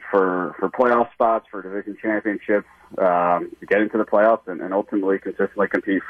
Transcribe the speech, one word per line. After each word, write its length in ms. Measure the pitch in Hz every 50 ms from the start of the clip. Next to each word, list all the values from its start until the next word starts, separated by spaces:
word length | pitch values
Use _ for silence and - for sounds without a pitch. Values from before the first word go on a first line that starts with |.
| - -
for, 460 | - 98 95 92 92 90 90 76 78 -
for 100 | 98 90
playoff 420 | - - 123 120 120 120 117 -
spots, 360 | - - 120 113 113 110 - _
for 100 | - 98
division 360 | 92 92 98 101 - 104 98 -
championships, 640 | - 110 107 104 - 107 98 90 - - 104 104 - _ _ _ - - -
um, 540 | - 95 90 87 87 87 87 87 85 87 - - _
to 60 | -
get 140 | - 95 104
into 160 | 107 104 -
the 60 | 107 104
playoffs, 440 | - 110 104 107 113 113 - -
and, 140 | 95 87 76
and 120 | 85 92 95
ultimately 440 | 101 104 - 107 101 95 95 98
consistently 500 | 95 - 95 - - 98 - - 104 98
compete 340 | - - 92 - 104 95 90 -